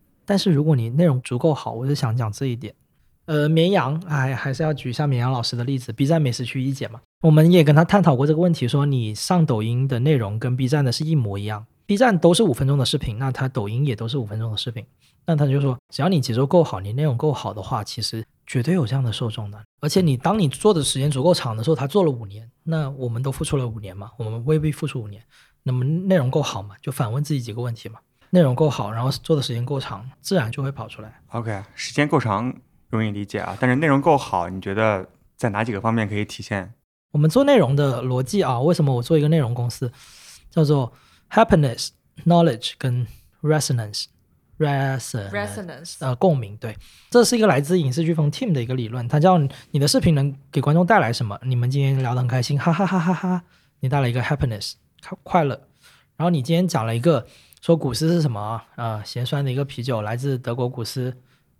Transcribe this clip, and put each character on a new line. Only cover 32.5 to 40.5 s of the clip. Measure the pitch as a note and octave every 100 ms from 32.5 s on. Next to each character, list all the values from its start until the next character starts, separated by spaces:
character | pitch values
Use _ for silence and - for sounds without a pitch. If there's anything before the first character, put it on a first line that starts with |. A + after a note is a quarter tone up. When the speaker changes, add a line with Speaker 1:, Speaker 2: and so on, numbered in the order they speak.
| - _ _ -
Speaker 2:
容 | A2 A2
易 |
理 | G2+ G2+
解 | G#2
啊， | F2+ G2
但 | B2+
是 | B2+
内 | D#3+
容 | C#3
够 | D3+ C#3+
好， | - F#2 F2
你 | F#2+
觉 | G2
得 | G2 A2 G2 - _ _ -
在 | A#2+
哪 | G2+
几 | A2+
个 | G2+
方 | A2+
面 | A#2 G#2+
可 |
以 | G#2
体 | G#2+ -
现？ | G2+ G2+ F#2 - _ _ _
Speaker 1:
我 | D3
们 | D#3
做 | B3
内 | C#4 C4
容 | C3 C#3+
的 | C#3 B2
逻 | B2+ B2+
辑 | C3 G3+
啊， | C#3 A#2+
为 | D3
什 | F3
么 | C#3
我 | B2
做 | A#2+ D#3+
一 |
个 | D3
内 | D#3+
容 | A#2+
公 | A#2+ A#2+
司， | - B2 - - - - - -